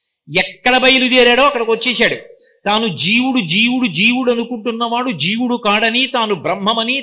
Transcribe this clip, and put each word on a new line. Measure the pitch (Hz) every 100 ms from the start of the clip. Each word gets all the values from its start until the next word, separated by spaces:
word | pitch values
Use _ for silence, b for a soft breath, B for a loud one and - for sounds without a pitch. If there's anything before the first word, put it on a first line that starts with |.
| b b - 165
ఎక్కడ | 185 - 247 254
బయలుదేరాడో | 254 262 254 254 240 240
అక్కడికి | 285 240 226
వచ్చేశాడు. | 226 247 226 202 131 - b b b 196
తాను | 214 226 151
జీవుడు, | 165 233 254 254
జీవుడు, | 170 185 240 254 240
జీవుడు | 156 220 247 247
అనుకుంటున్నవాడు | 233 233 240 220 226 233 233 254
జీవుడు | 175 160 226 247 240
కాడని, | 214 208 226 233 262
తాను | 247 220 185
బ్రహ్మమని, | 151 196 196 226 226 269